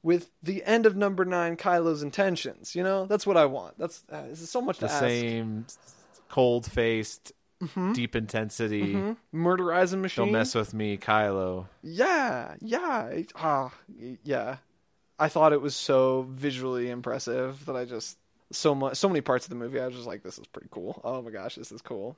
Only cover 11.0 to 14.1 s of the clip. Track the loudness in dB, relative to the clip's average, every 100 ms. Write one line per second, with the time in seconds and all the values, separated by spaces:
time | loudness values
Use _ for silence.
11 | 2 2 4 0 -2 -4 -8 _ -12 0
12 | 2 2 0 -4 -8 -12 -4 -4 -2 -4
13 | -4 -6 -8 -4 0 0 0 -8 _ -16
14 | -14